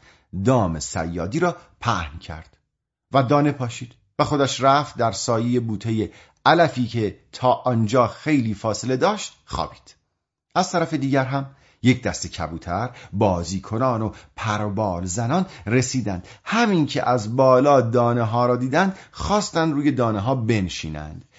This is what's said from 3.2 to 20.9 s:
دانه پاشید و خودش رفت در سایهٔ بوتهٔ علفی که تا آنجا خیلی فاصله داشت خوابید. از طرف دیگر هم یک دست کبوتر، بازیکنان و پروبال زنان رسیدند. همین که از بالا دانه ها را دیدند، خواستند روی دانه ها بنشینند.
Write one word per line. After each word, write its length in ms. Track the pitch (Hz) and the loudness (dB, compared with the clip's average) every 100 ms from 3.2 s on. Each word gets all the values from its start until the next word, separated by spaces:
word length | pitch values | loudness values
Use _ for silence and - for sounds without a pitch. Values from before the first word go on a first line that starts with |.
دانه 280 | 123 147 147 | 4 4 2
پاشید 440 | 131 120 - 123 - _ - | 0 -6 -8 -14 -18 _ -4
و 40 | |
خودش 380 | 147 143 135 - | 0 2 0 2
رفت 360 | 135 139 143 - | 4 4 2 -2
در 140 | 117 | -2
سایهٔ 480 | 101 - 117 117 123 | -2 -2 -2 0 -2
بوتهٔ 520 | 113 104 113 110 101 - - _ 135 | -2 -6 -4 -4 -4 -8 -20 _ 2
علفی 420 | 165 170 - 120 | 4 4 2 -4
که 320 | 120 104 - _ | -2 -4 -6 _
تا 200 | - 127 | -2 0
آنجا 560 | 120 127 117 107 131 117 | 2 2 0 2 4 2
خیلی 460 | - - 151 113 | 0 0 0 0
فاصله 440 | 101 113 104 123 127 | -2 -4 -4 -2 0
داشت 400 | 170 208 - - _ | 0 0 -8 -16 _
خوابید. 500 | 67 78 - _ _ _ _ _ _ _ 165 | -8 -8 -10 _ _ _ _ _ _ _ -4
از 160 | 180 | -2
طرف 220 | 180 165 | -2 -2
دیگر 320 | 151 135 139 127 | -2 0 0 0
هم 300 | 139 135 - _ _ | -4 -6 -14 _ _
یک 200 | 123 120 | 2 2
دست 240 | 98 85 85 | 0 -6 -10
کبوتر، 600 | - 80 80 87 90 120 120 - | -8 -8 -8 -6 -6 -6 -10 -12
بازیکنان 880 | 95 107 87 85 95 - 113 131 117 | 0 2 2 -2 -6 -6 -2 0 0
و 100 | 110 - - - | -4 -6 -18 -8
پروبال 720 | 110 104 104 95 107 87 92 | -4 -2 -2 -2 -2 -2 -4
زنان 400 | 90 117 170 185 - - | -4 -2 -2 -2 -8 0
رسیدند. 640 | 123 123 131 104 90 - - | 0 0 -2 -4 -6 -10 -18
همین 420 | - 214 240 180 147 | -4 0 2 2 2
که 240 | 143 - | 0 0
از 260 | 123 104 123 | 0 0 2
بالا 460 | 131 127 143 139 | 6 6 8 6
دانه 420 | 117 120 120 120 | 4 2 2 2
ها 220 | 113 120 123 | 0 0 0
را 100 | 123 | 0
دیدند، 420 | 127 143 190 190 - | 0 2 0 -2 -14
خواستند 640 | - 170 208 - 170 160 | -10 -2 0 0 -2 0
روی 180 | 143 147 | 0 0
دانه 280 | 123 117 104 | 0 0 0
ها 160 | 104 135 | -2 -2
بنشینند. 880 | 113 113 90 - 80 | 0 0 0 -6 -10